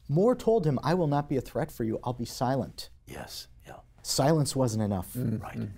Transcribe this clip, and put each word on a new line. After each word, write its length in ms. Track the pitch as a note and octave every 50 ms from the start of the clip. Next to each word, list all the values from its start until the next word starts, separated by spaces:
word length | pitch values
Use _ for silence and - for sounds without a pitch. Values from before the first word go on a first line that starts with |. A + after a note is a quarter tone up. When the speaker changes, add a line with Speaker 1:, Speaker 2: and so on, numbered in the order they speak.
| - -
Speaker 1:
More 280 | C#3 E3 G3+ B3 B3
told 280 | B3 - A3+ A3+ A#3 D#3
him, 140 | D#3 C3+ - -
"I 100 | C#3 F3
will 140 | F#3 E3+ D3
not 200 | C#3+ C#3+ C#3+ -
be 80 | D3
a 40 | B2+
threat 320 | - - - A#2+ D#3 - -
for 100 | - A#2
you, 160 | A2 G#2+ - -
I'll 80 | B2+ A#2+
be 140 | A#2+ A#2+
silent." 640 | - - - C3 B2 C#3 C3 G2 - - - - - - - _ -
Speaker 2:
Yes, 400 | - - - - - - - - - - -
yeah. 120 | - - - - - - - -
Speaker 1:
Silence 520 | - - - C3 D3 E3 D#3 C#3+ - -
wasn't 300 | C3+ B2+ A#2+ A2 A2 G#2+
enough. 300 | G2+ G2+ F#2 - - -
Speaker 3:
Mm, 280 | B2 B2 A2+ A2 - -
Speaker 2:
Right. 160 | - - A#2
Speaker 3:
mm. 120 | A2+ G#2 G2